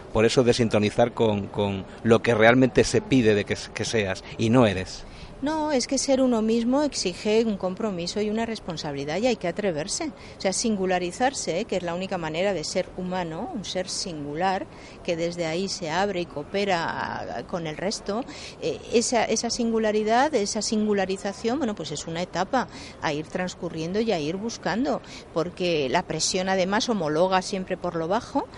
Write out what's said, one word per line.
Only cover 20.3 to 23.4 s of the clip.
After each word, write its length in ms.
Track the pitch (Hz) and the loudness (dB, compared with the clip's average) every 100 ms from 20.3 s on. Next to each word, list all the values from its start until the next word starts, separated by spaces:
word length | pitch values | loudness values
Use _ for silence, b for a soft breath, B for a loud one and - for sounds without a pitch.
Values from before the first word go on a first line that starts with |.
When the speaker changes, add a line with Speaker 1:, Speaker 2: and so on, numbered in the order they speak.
Speaker 2:
esa 260 | 269 202 220 | 2 0 -2
singularización, 960 | - 214 214 202 185 190 202 - 226 277 | 0 2 2 2 0 -2 -4 -4 -2 0
bueno, 180 | 254 | -2
pues 160 | 208 156 | -4 -6
es 160 | 147 - | -6 -6
una 140 | 165 | -4
etapa 480 | 180 165 185 254 - B B B | -4 -2 0 0 -2 B B B
a 140 | 170 | -2
ir 120 | 147 156 | -2 -4
transcurriendo 720 | 185 | -4